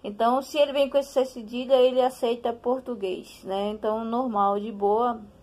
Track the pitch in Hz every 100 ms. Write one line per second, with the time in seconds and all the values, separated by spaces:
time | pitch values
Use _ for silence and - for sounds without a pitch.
0 | - 208 226 262 269 311 285 277 277 277
1 | 277 277 262 254 214 240 247 262 254 254
2 | 254 254 240 233 247 - 240 262 254 233
3 | 190 180 - - - 190 202 214 214 220
4 | 226 233 262 208 202 202 208 202 202 214
5 | 240 233 - -